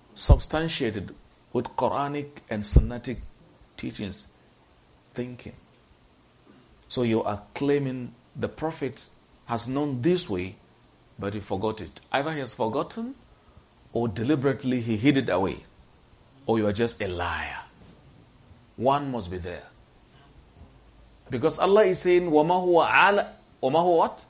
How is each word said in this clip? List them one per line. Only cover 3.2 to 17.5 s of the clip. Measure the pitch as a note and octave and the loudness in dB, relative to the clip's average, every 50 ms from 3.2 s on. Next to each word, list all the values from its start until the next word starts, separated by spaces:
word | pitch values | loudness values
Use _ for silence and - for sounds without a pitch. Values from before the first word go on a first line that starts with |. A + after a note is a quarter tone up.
| - - - - - - - _ - _ _ | -10 -16 -18 -20 -20 -20 -20 _ -20 _ _
teachings, | - - B2+ A2+ - G#2+ F#2+ - - - - _ _ _ _ _ _ _ _ _ _ _ _ _ _ _ _ | -10 -10 -10 -8 -8 -8 -8 -8 -10 -14 -16 _ _ _ _ _ _ _ _ _ _ _ _ _ _ _ _
thinking. | _ - B2 B2 B2 A#2 - - - - _ _ _ _ _ _ _ _ _ _ _ _ _ _ _ _ _ - - - - _ - _ _ _ | _ -10 -8 -8 -10 -14 -16 -18 -18 -18 _ _ _ _ _ _ _ _ _ _ _ _ _ _ _ _ _ -20 -20 -20 -20 _ -20 _ _ _
So | - C3 | -4 -2
you | B2 A#2 A2 A2 | 0 2 2 0
are | - G2+ G#2 G#2 - - _ | 0 -2 -4 -6 -10 -14 _
claiming | - C#3+ C#3 C#3+ C#3+ C#3 C3 B2+ B2+ B2 A#2 - - _ _ _ | -4 0 2 2 2 0 -2 -6 -6 -10 -12 -14 -20 _ _ _
the | C#3 A2+ G#2+ | -6 -6 -6
Prophet | - - - D#3+ D#3+ - D3 C3 A#2+ - - - - _ _ _ _ _ _ | -6 -6 -6 -6 -4 -4 -6 -6 -6 -10 -16 -18 -20 _ _ _ _ _ _
has | - A#2 A#2 - A#2+ | -6 -6 -4 -4 -4
known | C3 C#3 D3+ D3 C3+ B2 | -4 -2 -2 -2 -4 0
this | B2 E3 F3+ F3 E3 - | 2 2 2 2 0 -4
way, | G#2 F2+ F#2 F#2+ G#2 - - _ _ _ _ _ _ _ _ _ _ - | -4 -4 -4 -6 -10 -14 -20 _ _ _ _ _ _ _ _ _ _ -8
but | F#2+ G2+ | -6 -6
he | G2+ G#2+ | -6 -6
forgot | F#2+ - G#2 F#2+ G#2+ G#2+ G#2 - | -6 -6 -4 -2 -2 -2 -2 -4
it. | F#2 D#2+ - - - _ | -10 -14 -14 -20 -10 _
Either | - C3+ C#3 D#3 | -2 -2 -2 -2
he | D#3+ D3 | -4 -6
has | C3 A2 | -8 -8
forgotten, | - - A#2+ A#2 A2+ C#3 E3+ E3 - A3+ A3+ B3 C#4 - - _ - _ _ - _ - - _ _ _ _ - - | -4 -2 -2 -2 0 -2 -4 -6 -8 -10 -10 -10 -12 -16 -20 _ -20 _ _ -20 _ -20 -20 _ _ _ _ -6 -4
or | A#2 A#2 A#2+ | -2 -2 -2
deliberately | F#2+ A2+ A2+ B2+ D#3 C#3 B2 C#3 C3 - - B2+ B2+ B2 | -2 -2 0 0 0 2 2 0 0 0 -2 -2 -2 0
he | A2+ A#2 A2+ G2+ | 0 -2 -2 2
hid | A2+ C#3+ C#3 | 4 4 4
it | C3+ A#2+ - | 4 2 2
away, | F#2 F2+ F#2+ F2 C2 - - - - - - - _ _ _ _ - _ _ _ _ - - | 0 2 2 0 -2 -6 -12 -20 -20 -20 -20 -20 _ _ _ _ -20 _ _ _ _ -10 -2
or | - A2+ A2+ | 0 2 2
you | G#2+ | 2
are | G#2 G2 | 0 2
just | G2+ A#2 A#2 - - | 0 -2 -2 -2 -6
a | G#2 F#2+ | -6 -6
liar. | F2+ F2 F2 E2+ E2 D#2+ - - | -4 -4 -4 -4 -4 -4 -6 -8